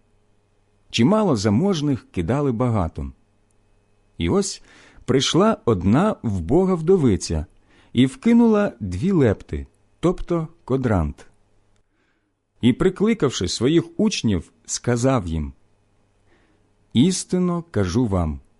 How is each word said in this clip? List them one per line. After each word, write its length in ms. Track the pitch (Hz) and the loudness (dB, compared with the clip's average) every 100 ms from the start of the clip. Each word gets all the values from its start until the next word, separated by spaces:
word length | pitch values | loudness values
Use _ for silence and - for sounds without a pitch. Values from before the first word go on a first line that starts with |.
| _ _ _ _ _ _ _ _ _ | _ _ _ _ _ _ _ _ _
Чимало 460 | - 123 214 208 120 | 0 2 2 2 0
заможних 680 | 104 104 190 175 147 127 - | 0 2 0 0 -2 -4 -6
кидали 420 | - 82 131 143 | -6 -4 -2 -2
багато. 600 | 113 127 113 80 - 71 - _ _ _ _ _ _ _ _ _ - | -2 -2 -2 -2 -6 -12 -14 _ _ _ _ _ _ _ _ _ -6
І 100 | 85 | -2
ось 340 | 170 196 - - - - - | 0 -2 -8 -18 -20 -20 -10
прийшла 520 | - 127 135 151 214 214 | -2 0 2 2 2 2
одна 520 | - 98 87 123 208 - | 0 0 2 2 2 -2
вбога 520 | 117 98 80 147 190 | -4 -4 0 2 2
вдовиця 720 | 185 160 190 131 90 - 80 76 _ _ _ _ | 0 2 2 4 0 -2 -6 -6 _ _ _ _
і 140 | - 131 | 0 0
вкинула 680 | - 226 233 233 208 208 - | 0 2 4 4 2 0 -4
дві 320 | 95 92 165 | -8 -4 0
лепти, 540 | 190 123 95 - 76 67 _ _ _ | 2 2 0 -4 -12 -12 _ _ _
тобто 480 | 165 180 - 170 156 - | -2 -2 -4 -4 -6 -10
кодрант. 600 | - 135 123 98 78 - - _ _ _ _ _ _ _ _ _ _ _ _ _ | -6 -2 0 0 -2 -6 -18 _ _ _ _ _ _ _ _ _ _ _ _ _
І, 120 | 117 | 0
прикликавши 760 | 127 180 185 208 226 139 - 92 | 2 0 0 0 0 -2 -2 -6
своїх 520 | - 120 165 - - | -2 0 2 0 -2
учнів, 520 | 214 - 120 90 - _ - | -2 0 -2 -2 -4 _ -12
сказав 600 | - - 120 127 131 90 | -8 -4 -2 0 0 -2
їм: 260 | 80 73 - _ _ _ _ _ _ _ _ _ _ _ _ _ | -6 -6 -12 _ _ _ _ _ _ _ _ _ _ _ _ _
«Істинно 720 | - 185 185 - 180 180 170 165 | 0 2 0 -4 -2 -2 -4 -6
кажу 360 | 104 95 98 123 | -4 -2 -2 0
вам, 340 | 95 80 71 - | -2 -2 -6 -12